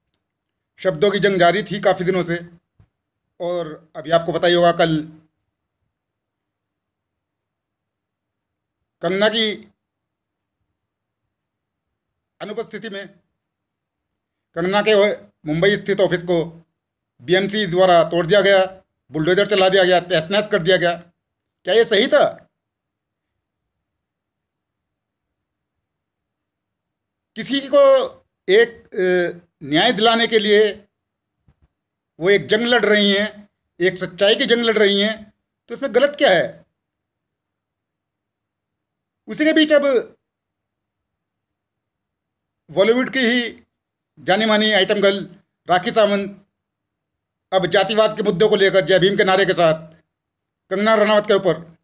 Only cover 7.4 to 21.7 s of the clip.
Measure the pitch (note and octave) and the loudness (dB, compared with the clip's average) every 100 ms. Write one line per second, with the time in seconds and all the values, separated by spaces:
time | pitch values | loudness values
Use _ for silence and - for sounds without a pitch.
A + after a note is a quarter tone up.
7.4 | _ _ _ _ _ _ _ _ _ _ | _ _ _ _ _ _ _ _ _ _
8.4 | _ _ _ _ _ - E3+ F#3+ G#3+ A3+ | _ _ _ _ _ -10 -6 -2 -2 0
9.4 | A3 F#3+ - _ _ _ _ _ _ _ | -4 -6 -16 _ _ _ _ _ _ _
10.4 | _ _ _ _ _ _ _ _ _ _ | _ _ _ _ _ _ _ _ _ _
11.4 | _ _ _ _ _ _ _ _ _ - | _ _ _ _ _ _ _ _ _ -18
12.4 | F#3+ G#3+ G#3+ G3+ A3 G3 F#3+ _ _ _ | -12 -12 -12 -12 -14 -14 -16 _ _ _
13.4 | _ _ _ _ _ _ _ _ _ _ | _ _ _ _ _ _ _ _ _ _
14.4 | _ E3 F3+ G3+ G#3 G#3 G#3 - - _ | _ -6 -2 0 2 2 2 -2 -12 _
15.4 | D3+ D#3+ G3 G3+ G3+ G3 F3+ E3+ F3 F3 | -6 0 0 0 -4 -2 0 -2 -2 -4
16.4 | E3 E3 _ _ _ _ _ _ A#2+ F#3 | -4 -12 _ _ _ _ _ _ -2 -2
17.4 | G3 G#3+ G3 F3+ F#3 E3+ D#3 E3+ E3 G3+ | -2 -4 -4 2 4 4 2 -2 0 2
18.4 | F#3+ G3 F#3+ - _ _ _ D3+ D#3 F#3 | 4 2 0 -6 _ _ _ -6 0 0
19.4 | G3+ G#3 F#3 G3 F3+ F3 F3 E3+ E3 G3+ | 0 2 2 2 2 0 0 -4 -2 -4
20.4 | G#3 G3+ E3 F3+ E3+ E3+ - _ _ _ | -2 -2 0 0 0 -4 -12 _ _ _
21.4 | _ _ - | _ _ -2